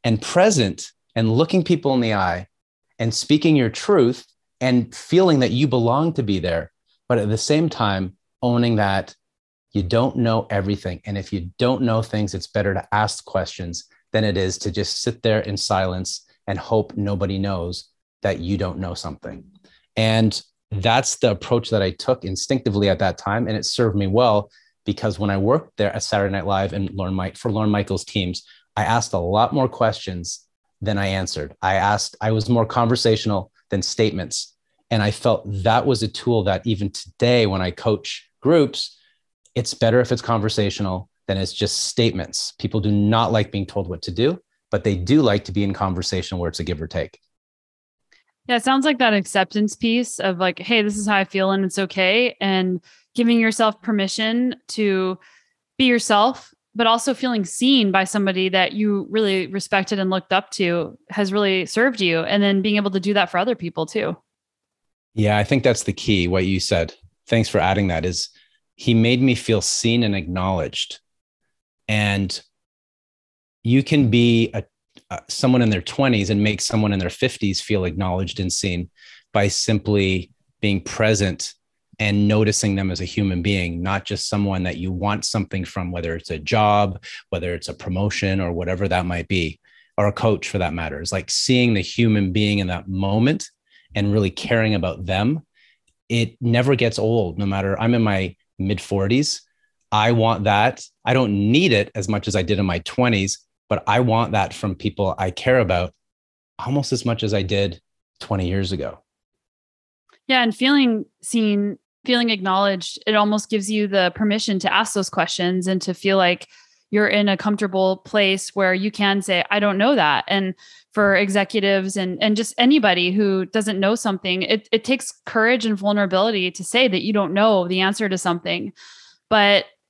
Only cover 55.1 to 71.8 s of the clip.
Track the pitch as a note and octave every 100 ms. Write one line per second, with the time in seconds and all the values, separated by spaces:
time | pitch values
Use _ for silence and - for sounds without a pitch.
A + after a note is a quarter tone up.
55.1 | F#3 _ _ _ _ _ - C4 A#3+ -
56.1 | G#3 A#3 C4 - _ _ G#3 A3+ A#3 C#4
57.1 | B3 B3+ A3+ F3 - B3+ C4+ G3+ F#3+ F#3+
58.1 | G#3 G3 F#3 F#3+ F#3 F3+ G#3 G#3 G3+ -
59.1 | G#3+ G#3 F#3+ E3 F#3+ - G3 F#3+ G3+ F#3+
60.1 | F#3+ - F#3+ - - F3+ E3+ D#3 - -
61.1 | - G3 G3+ G3+ F#3 D#3+ G#3+ C4 A3+ F3+
62.1 | E3 D#3+ G3+ G3+ G3 G#3+ G#3 G3+ F#3+ F#3+
63.1 | G3+ F3+ F3+ A3 A#3 E3+ - D#3+ A3 -
64.1 | E3+ _ _ _ _ _ _ _ _ _
65.1 | A2 G#2 G#2 G2+ C#3 B2+ A2+ - - -
66.1 | G2 F2 F#2 F#2 F#2 - F2 E2 - -
67.1 | _ - A2+ A2 G2+ F2 G2 G2 D#2+ F2+
68.1 | F2 - _ _ _ _ - - A2+ A#2
69.1 | B2 C3 A#2 - G#2+ - - A#2 A#2+ A2+
70.1 | G2 E2+ F2+ F#2+ F#2 D2 - - - _
71.1 | _ _ _ _ _ _ _